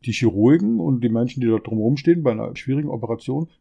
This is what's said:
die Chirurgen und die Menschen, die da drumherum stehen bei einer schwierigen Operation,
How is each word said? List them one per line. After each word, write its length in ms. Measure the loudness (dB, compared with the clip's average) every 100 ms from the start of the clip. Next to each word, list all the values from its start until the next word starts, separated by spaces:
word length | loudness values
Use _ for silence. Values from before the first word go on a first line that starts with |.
die 80 | -6
Chirurgen 680 | 0 0 4 4 4 2 0
und 220 | 0 0
die 60 | 0
Menschen, 320 | 0 -2 -2
die 80 | 0
da 100 | 0
drumherum 380 | -2 -2 0 0
stehen 260 | 2 2
bei 100 | 2
einer 220 | -2 -6 -8
schwierigen 320 | -4 -4 -4
Operation, 600 | -6 -6 -6 -4 -6 -6 _